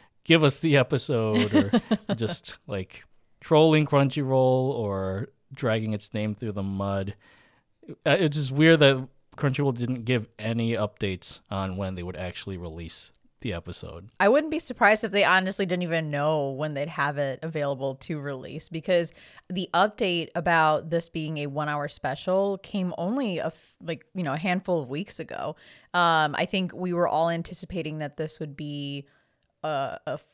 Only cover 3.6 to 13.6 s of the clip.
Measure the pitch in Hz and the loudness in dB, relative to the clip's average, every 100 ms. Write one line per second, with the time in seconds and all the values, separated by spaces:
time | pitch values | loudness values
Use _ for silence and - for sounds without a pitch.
3.6 | 160 156 151 143 139 143 131 131 127 131 | 8 6 4 4 4 0 0 4 4 4
4.6 | 131 123 104 98 95 95 - _ _ 135 | 2 -2 -2 -2 -2 -4 -6 _ _ -6
5.6 | 123 110 110 107 - 110 107 104 113 101 | 0 0 0 -4 -6 -4 -4 -4 -6 -4
6.6 | 98 98 98 98 98 - _ _ _ _ | -4 -2 -2 -2 -4 -8 _ _ _ _
7.6 | _ _ - - 160 156 160 147 135 135 | _ _ -18 -6 0 2 2 2 -2 6
8.6 | 160 160 143 135 135 _ _ - 143 127 | 8 10 8 6 -2 _ _ -2 -2 2
9.6 | 139 120 120 127 113 127 107 - 110 117 | 0 0 -2 -4 0 -2 -2 -6 -4 0
10.6 | 113 113 104 - 101 92 - - _ 98 | 0 0 -2 -2 -4 -4 -6 -10 _ -4
11.6 | 95 92 95 92 87 90 92 - - 92 | -4 -4 -4 -6 -8 -8 -8 -8 -10 -8
12.6 | 87 82 82 - - _ _ _ 120 87 | -10 -10 -10 -12 -14 _ _ _ -8 -8